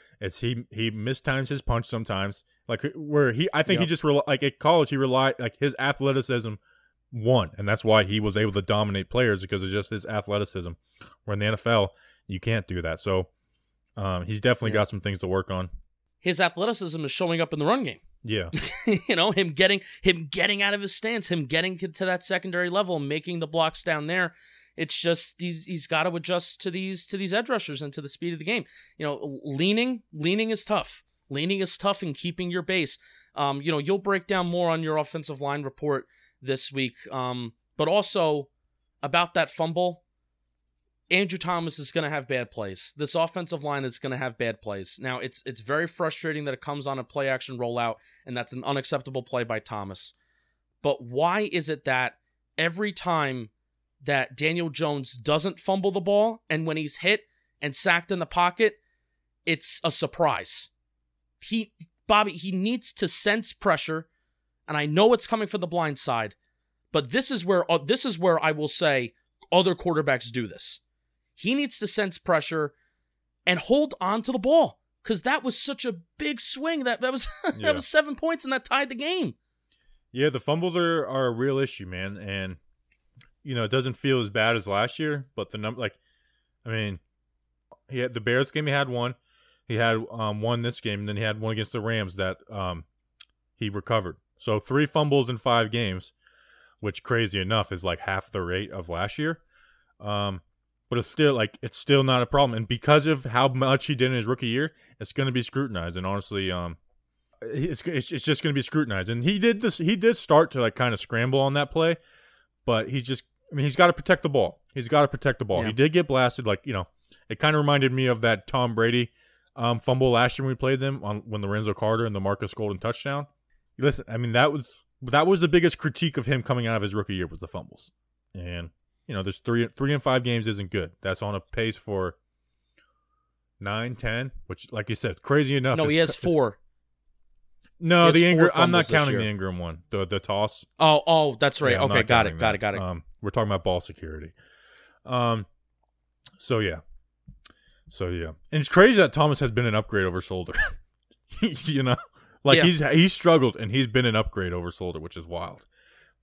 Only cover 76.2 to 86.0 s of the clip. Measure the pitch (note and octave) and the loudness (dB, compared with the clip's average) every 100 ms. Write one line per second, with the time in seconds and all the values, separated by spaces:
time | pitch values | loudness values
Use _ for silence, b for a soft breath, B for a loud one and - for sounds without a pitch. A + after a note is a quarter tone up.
76.2 | D4 B3+ - C4 D#4+ D#4+ B3 A#3 B3+ C4 | -6 -2 -2 -2 -2 -2 -2 -2 -2 -2
77.2 | - - F4+ - - D4 - D#4 D4 C4+ | -4 -4 -4 -2 0 0 2 2 2 -2
78.2 | D#4+ E4 C4 C4 - C4+ C4+ B3 D4+ F#4 | -2 -2 -2 -4 0 -2 -2 -4 -4 -2
79.2 | G3 - _ _ _ _ _ _ _ B2 | -2 -6 _ _ _ _ _ _ _ 0
80.2 | D3+ C3 - D#3+ F3+ F3 E3+ E3 C3+ C3+ | 0 0 -2 0 0 0 2 0 0 0
81.2 | B2+ A#2 C3+ C3+ C#3 - F#2 F#2 G2 G2+ | 0 0 0 0 -2 -4 -10 -8 -8 -8
82.2 | G2+ G2 F#2+ F2+ _ _ _ _ _ _ | -6 -6 -6 -10 _ _ _ _ _ _
83.2 | - _ C#3+ A#2+ G#2+ C3 B2+ - C#3 B2+ | -20 _ -6 -2 0 0 0 -2 0 0
84.2 | G#2 A2 A2+ A2+ G2 G2+ A#2 - D3+ D3 | 0 2 2 2 0 0 0 -2 -6 -6
85.2 | B2+ - G2 A2 G#2+ B2+ G#2+ _ | -8 -10 -8 -6 -8 -4 -6 _